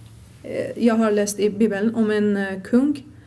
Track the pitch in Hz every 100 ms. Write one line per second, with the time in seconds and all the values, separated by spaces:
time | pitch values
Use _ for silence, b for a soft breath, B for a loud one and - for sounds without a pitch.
0 | - - - - - - - - 233 220
1 | 226 208 202 202 208 196 220 196 220 226
2 | 214 214 208 202 196 190 - 240 285 285
3 | - B